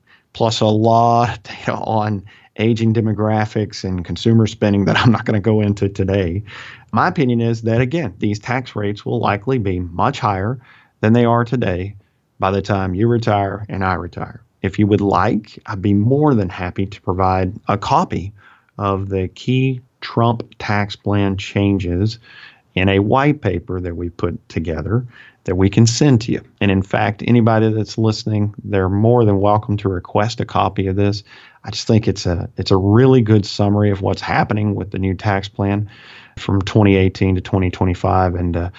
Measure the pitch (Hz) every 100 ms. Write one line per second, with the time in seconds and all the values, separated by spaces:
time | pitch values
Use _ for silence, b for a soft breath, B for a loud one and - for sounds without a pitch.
0 | b b b - 113 113 110 107 113 113
1 | 117 117 117 - - - - - - 110
2 | 107 101 98 B B - 110 113 113 113
3 | 110 101 107 110 107 117 104 - 95 90
4 | 85 87 113 113 107 - 107 101 98 -
5 | 117 107 117 110 95 107 104 101 98 98
6 | 95 101 87 92 B B B B B 113
7 | 160 175 127 117 117 113 113 113 127 165
8 | 123 92 110 104 - 127 127 107 101 104
9 | - 120 104 104 127 135 98 90 87 85
10 | 113 139 107 95 101 131 b b b _
11 | 107 117 117 117 117 131 117 87 95 -
12 | _ _ _ - 95 98 98 98 95 90
13 | 117 120 113 104 98 95 107 95 95 87
14 | 87 - - - _ _ - - 104 101
15 | 101 87 101 214 - - - 107 92 101
16 | 104 139 151 120 92 - 87 - 98 -
17 | - 90 92 92 92 104 - 104 - 139
18 | 190 - 92 b b b b - 101 98
19 | 98 95 92 - - 131 131 127 - _
20 | - - 117 117 - - - 104 101 -
21 | 101 104 98 95 - 101 101 98 92 87
22 | 110 - B B B B _ - 95 98
23 | 107 131 147 147 104 87 - 92 90 85
24 | 87 - 87 87 - - 82 80 78 117
25 | 123 B B B - 92 95 - 117 117
26 | 147 120 - - - _ 101 95 - 117
27 | 107 107 - 120 113 110 110 107 104 -
28 | 110 107 - 107 104 - 104 101 92 101
29 | 110 123 107 98 101 104 117 104 101 92
30 | - 104 107 - 101 101 98 98 95 95
31 | 101 101 B B B B - 110 - 113
32 | 110 92 95 87 90 - - 98 98 110
33 | 131 131 110 107 95 - 101 104 104 95
34 | 95 - - 123 165 107 104 98 98 95
35 | 95 90 107 98 98 - 101 101 101 B
36 | B B B - - 98 92 113 101 98
37 | 95 - 95 92 - 98 90 - 95 90
38 | 92 92 92 90 90 85 87